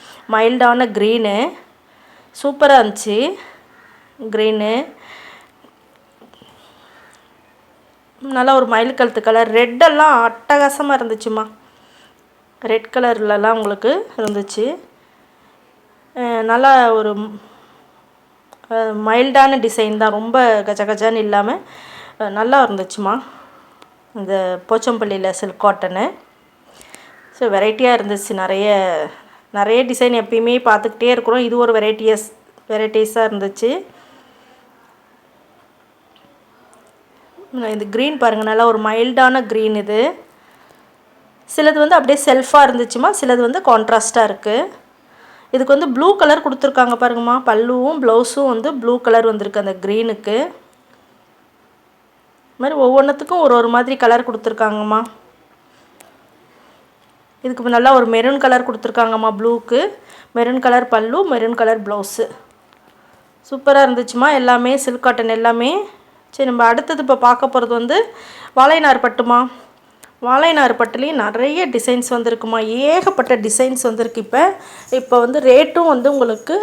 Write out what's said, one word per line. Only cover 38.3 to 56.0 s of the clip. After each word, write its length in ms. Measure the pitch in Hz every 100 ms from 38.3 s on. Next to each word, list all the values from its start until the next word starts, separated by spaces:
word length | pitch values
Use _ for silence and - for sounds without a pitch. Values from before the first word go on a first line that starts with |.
| 214
நல்லா 220 | 214 220 233
ஒரு 120 | 220
மைல்டான 680 | 214 220 247 254 254 262 214
கிரீன் 280 | 220 220
இது. 260 | 214 202 214 285 - - _ _ _ _ _ _ _ _ _ _ _ -
சிலது 280 | - 302 302
வந்து 160 | 302
அப்படியே 240 | 339 254 285
செல்ஃபா 360 | - 262 254 294 269
இருந்துச்சுமா, 440 | 240 233 240 320 403
சிலது 200 | 254 247
வந்து 200 | 240 339
கான்ட்ராஸ்டா 600 | 320 226 220 226 214 240
இருக்கு. 320 | 214 202 214 233 370 - _ _ _ _ - - _
இதுக்கு 260 | 254 262 277
வந்து 100 | 311
ப்ளூ 280 | 240 349 392
கலர் 260 | 302 320
கொடுத்துருக்காங்க 540 | 311 262 277 269 247 233
பாருங்கம்மா, 400 | 247 233 240 254
பல்லுவும் 580 | 254 220 240 254 262 320
பிளவுஸும் 460 | 247 226 240 277 277
வந்து 260 | 226 277
ப்ளூ 260 | 269 233 247
கலர் 240 | 240 226
வந்திருக்கு 360 | 226 214 202 208
அந்த 160 | 196 185
கிரீனுக்கு. 540 | 196 214 226 214 208 226 330 - _ _ _ _ _ _ _ _ _ _ _ _ _ _ _ _ _ _ _
இது 60 | -
மாதிரி 220 | 262 302
ஒவ்வொன்றுத்துக்கும் 600 | 247 269 277 285 302 359
ஒரு 100 | 294
ஒரு 140 | 240 233
மாதிரி 280 | 240 247 262
கலர் 300 | 240 240 247
கொடுத்துருக்காங்கம்மா. 680 | 220 226 220 214 214 214 214 226 - _ _ _ _ _ _ _ -